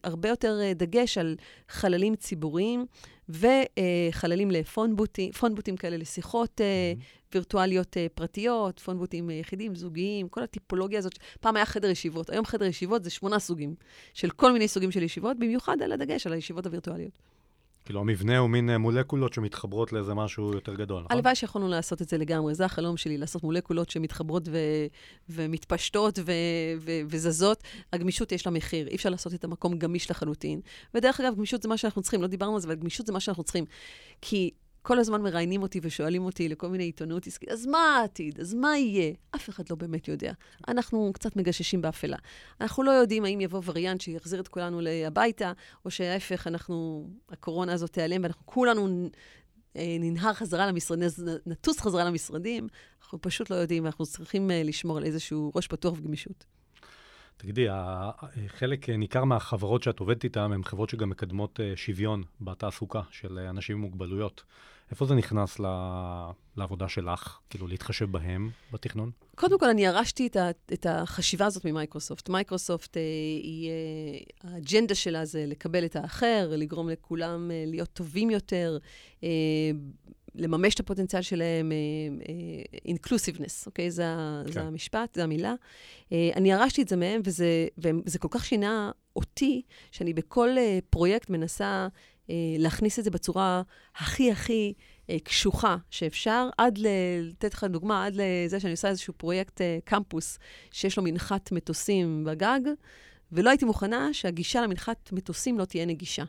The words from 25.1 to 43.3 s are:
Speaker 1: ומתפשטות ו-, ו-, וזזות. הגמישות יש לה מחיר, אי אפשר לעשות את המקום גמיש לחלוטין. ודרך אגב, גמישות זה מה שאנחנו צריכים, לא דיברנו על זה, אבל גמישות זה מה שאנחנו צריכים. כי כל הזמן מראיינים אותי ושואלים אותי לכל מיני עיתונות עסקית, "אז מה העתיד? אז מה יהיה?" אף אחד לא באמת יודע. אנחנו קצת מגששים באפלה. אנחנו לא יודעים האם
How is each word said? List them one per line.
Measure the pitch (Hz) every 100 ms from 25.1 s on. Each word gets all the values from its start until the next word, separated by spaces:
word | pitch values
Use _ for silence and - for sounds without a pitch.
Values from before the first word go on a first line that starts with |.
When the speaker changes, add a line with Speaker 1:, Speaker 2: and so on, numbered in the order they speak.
| - -
Speaker 1:
ומתפשטות | 165 160 160 - 170 - 208 214 196
ו-, | 170 170 170 165 160 160
ו-, | 160 165 151
וזזות. | 160 165 160 196 220 - - -
הגמישות | 175 180 - -
יש | 180 185
לה |
מחיר, | 165 - 165 139
אי | 190
אפשר | 196
לעשות | 180 170
את | 175
המקום | 165 170 180 170
גמיש | 165 175 -
לחלוטין. | 175 156 147 151 151 - - -
ודרך | 233 254 269
אגב, | 254 208
גמישות | 208 240
זה | 220
מה | 220
שאנחנו | 220 202
צריכים, | - 208
לא | 185
דיברנו | 185 202
על | 214
זה, | 165
אבל |
גמישות | 160 165 - 220
זה |
מה | 190
שאנחנו | 208 180
צריכים. | 156 180 156 - - - - -
כי | - 202 180 - _ _ -
כל | 247
הזמן | 226 214
מראיינים | 202 170 170 196
אותי | 190 185
ושואלים | 160 - 151 180
אותי | 185 - 165
לכל | 156 180
מיני | 185
עיתונות | 170 - 160 175 185
עסקית, | - -
"אז | 226 247
מה | 320
העתיד? | 320 269 214 - 151 -
אז | 170
מה | 233 294 294
יהיה?" | 240 196 156 170 -
אף | - -
אחד | 196 160
לא | 160
באמת | 170 160 151
יודע. | 147 - - - - -
אנחנו | 240 - 226 208
קצת | - 220 196
מגששים | 180 170 175 185
באפלה. | 160 - 151 139 - - - -
אנחנו | 220 -
לא | 269
יודעים | 262 233 220
האם | 202